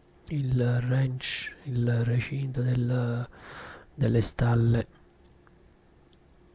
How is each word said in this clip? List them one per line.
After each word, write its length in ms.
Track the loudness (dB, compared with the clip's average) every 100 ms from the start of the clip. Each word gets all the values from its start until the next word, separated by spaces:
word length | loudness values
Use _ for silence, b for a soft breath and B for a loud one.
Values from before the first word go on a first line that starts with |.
| _ -20 -8
il 540 | -4 0 0 2 0
ranch, 760 | 0 0 0 -2 -6 -8 -8 -12
il 400 | -6 0 2 2 2
recinto 560 | 0 -2 -4 -4 -2
del, 680 | 0 0 0 0 -2 -4 -6 B B B B B B
delle 280 | -2 2 4
stalle 680 | 2 2 2 4 4 2 0 -12 -20 _ -20 -20 -20 -20 -20 _ _ _ _ -20 -20 -20 -20